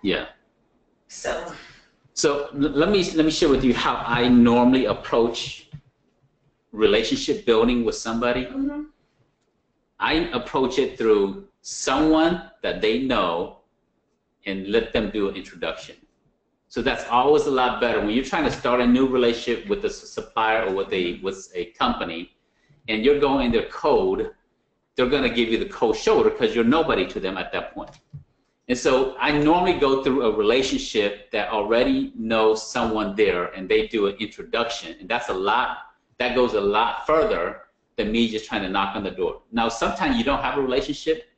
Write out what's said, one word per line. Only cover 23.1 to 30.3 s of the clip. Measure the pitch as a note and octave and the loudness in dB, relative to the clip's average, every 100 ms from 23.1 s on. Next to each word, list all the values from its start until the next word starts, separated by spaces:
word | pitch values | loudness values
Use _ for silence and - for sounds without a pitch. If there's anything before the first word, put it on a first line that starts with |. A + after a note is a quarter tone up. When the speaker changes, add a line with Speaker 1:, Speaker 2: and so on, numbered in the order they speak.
| C#3+ | 4
Speaker 1:
going | C#3+ C#3 B2 | 2 2 2
their | A#2 F#2 | 0 -2
code, | - D#3 B2 F#2+ G2+ A2 - _ _ _ _ _ - | -4 0 2 2 -2 -4 -8 _ _ _ _ _ -2
they're | B2+ | 0
gonna | C#3 B2+ | 2 0
give | A#2 A2 | 0 0
you | A2 | 0
the | - | -4
cold | - A#2 G#2+ | -2 -2 0
shoulder | - G#3+ A2 | 2 4 4
'cause | - A2+ | 2 0
you're | A2+ | 2
nobody | A#2 D#3 D3+ G#2 F#2 | 2 2 2 0 -2
to | G#2 | -4
them | F#2 F#2+ | -6 -6
at | - | -6
that | F#2 - | -8 -8
point. | - - - _ - _ _ _ _ - | -12 -16 -18 _ -20 _ _ _ _ -6
And | B2 | 0
so | D#3 C3 C3+ - | 2 2 0 -2
I | C3 | 0
normally | D3 D3 F3 F#3 D3 | 2 4 4 2 2
go | C#3 C3+ | 2 2
through | C#3 C3 | 2 2
a | A#2+ | 2